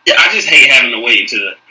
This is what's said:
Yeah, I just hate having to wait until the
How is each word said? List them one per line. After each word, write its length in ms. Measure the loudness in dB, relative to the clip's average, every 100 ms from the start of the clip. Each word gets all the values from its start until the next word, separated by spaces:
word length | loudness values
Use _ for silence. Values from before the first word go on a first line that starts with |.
| -2
Yeah, 80 | 0
I 140 | 2
just 140 | 0 0
hate 200 | 2 4
having 180 | 2 0
to 80 | -4
wait 200 | -2 -2
until 200 | -2 -6
the 160 | -8 -12 _